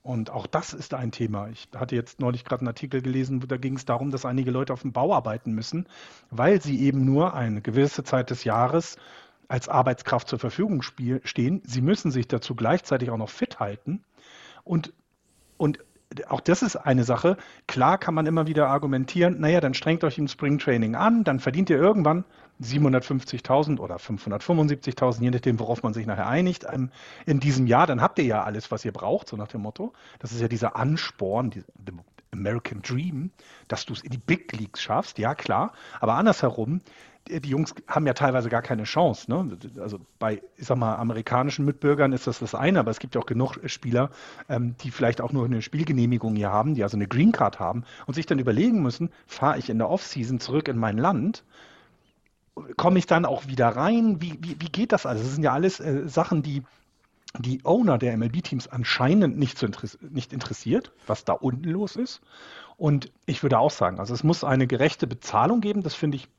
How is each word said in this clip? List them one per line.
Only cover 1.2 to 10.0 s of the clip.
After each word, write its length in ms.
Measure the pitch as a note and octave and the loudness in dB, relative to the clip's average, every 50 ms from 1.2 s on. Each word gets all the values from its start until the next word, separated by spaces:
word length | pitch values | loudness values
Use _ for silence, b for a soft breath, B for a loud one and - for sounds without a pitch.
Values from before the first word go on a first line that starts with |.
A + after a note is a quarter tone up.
| A#2+ G#2+ G#2+ G2+ G2+ A2 | -4 -4 -4 -6 -8 -10
Ich 180 | A#2 - - _ - | -14 -18 -20 _ -8
hatte 200 | - B2+ B2 B2+ | -8 -6 -4 -4
jetzt 260 | A#2 A#2 - - - | -4 -4 -6 -8 -4
neulich 240 | C3 B2 A#2+ A#2+ - | -2 -2 -2 -4 -4
gerade 160 | - C3+ A#2+ | -6 -4 -4
einen 80 | B2+ A#2 | -4 -6
Artikel 320 | A2+ - - C3+ C3+ C3 | -6 -8 -10 -6 -6 -4
gelesen, 420 | C3 C3 B2+ C3+ C3 B2+ C3+ B2+ C3 | -4 -2 -2 -2 -2 -2 -4 -6 -4
wo, 40 | |
da 100 | B2+ C3+ | -6 -6
ging's 260 | B2 C3 C3+ C3+ C3 - | -6 -4 -6 -6 -6 -2
darum, 280 | - A#2+ A#2 C3+ C#3+ | -2 -2 -2 -2 -4
dass 140 | C3+ B2+ - | -4 -4 -4
einige 240 | B2+ B2 C3+ C3 B2+ | -2 -2 -2 0 0
Leute 220 | B2 B2+ C#3 - | 0 -2 -2 -4
auf 120 | C3 A#2+ - | -6 -6 -6
dem 100 | C3+ A2 | -4 -2
Bau 200 | B2 C3+ F3 G3+ | 0 0 2 2
arbeiten 380 | C#3 A#2 A2 G#2+ A2+ _ A#2 | 0 0 -2 -6 -6 _ -4
müssen, 340 | A2 A2 A2+ - - E3 F3+ B B B B B B B B B | -4 -4 -4 -4 -6 -6 -6 B B B B B B B B B
weil 320 | A#2 A2+ B2+ E3+ G#3 F#3+ | -2 2 4 4 4 4
sie 180 | - D3 C#3 - | 2 0 0 2
eben 240 | C#3 C#3 C3 C#3 B2+ | 2 2 4 4 4
nur 300 | C3+ C3+ C#3+ E3+ F3+ - | 4 4 4 2 2 0
eine 280 | C#3+ A#2+ A2+ G#2+ G#2 | -2 -2 -2 -2 -4
gewisse 440 | - - G#2+ C3+ C#3 D3 - - C3+ | -4 0 2 2 2 2 0 -4 -2
Zeit 240 | - - B2+ B2 - | 0 0 0 0 -2
des 160 | B2 - - | -6 -4 -2
Jahres 500 | A#2 G#2+ A#2 B2 B2+ D3 E3+ E3 - - B B B B B B B B B B _ | 0 2 2 2 4 2 0 0 -2 -14 B B B B B B B B B B _
als 180 | C3 B2 - | -4 -4 -4
Arbeitskraft 640 | - - C3 C3 C3 B2 - | 0 2 2 4 2 0 -2